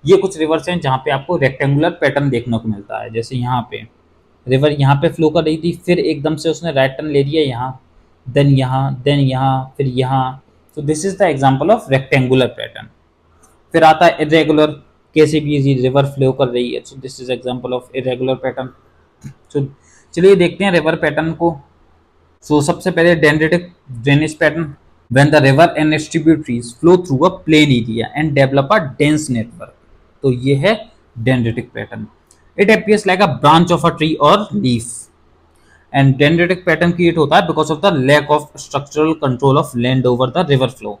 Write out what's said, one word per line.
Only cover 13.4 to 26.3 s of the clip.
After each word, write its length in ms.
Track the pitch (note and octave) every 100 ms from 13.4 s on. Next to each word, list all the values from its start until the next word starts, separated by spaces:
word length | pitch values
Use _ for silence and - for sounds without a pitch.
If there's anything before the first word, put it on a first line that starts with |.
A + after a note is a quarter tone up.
| _ _ _
फिर 120 | E3
आता 220 | D#3+ D#3 E3+
है 120 | -
इरेगुलर, 460 | D3+ D#3+ D3+ D3+ D3+ - _ _ _ D#3
कैसे 240 | D3+ D#3
भी 180 | D3 D3
ये 240 | C#3 C3
रिवर 240 | B2+ C#3 C3+
फ्लो 260 | C3+ C3
कर 160 | C3 C3
रही 260 | B2 B2
है। 100 | B2
So 100 | -
this 180 | C3+ C3
is 140 | C3+ B2+
example 460 | B2 B2+ B2 B2
of 100 | B2 - C3
irregular 380 | B2+ B2 C3 C3
pattern। 320 | C3 B2+ C3 _ _ _ _ _ C#3+
So 400 | - _ D3 C#3 - _ _ _
चलिए 220 | - F#3 F#3+
देखते 300 | F3 F3 G3
हैं 60 |
रिवर 240 | F3 D3+ E3
पैटर्न 360 | D#3 C#3+ D#3+
को। 260 | D#3+ E3+ D3 _ _ _ _ _ _ _ _
So 180 | - D3
सबसे 300 | C#3+ F3 F#3
पहले 240 | E3+ E3+ E3
dendritic 440 | D3+ D3+ D#3 F3 F3+ _ - A#2+
drainage 400 | B2+ C#3+ D3+ -
pattern, 240 | D#3 D#3 D3+ C#3 _ _ _
when 200 | B2+ D3
the 80 | D3+
river 260 | C3+ C3+ E3 D#3
and 140 | D#3
its 180 | D#3 -
tributaries 540 | E3 D3+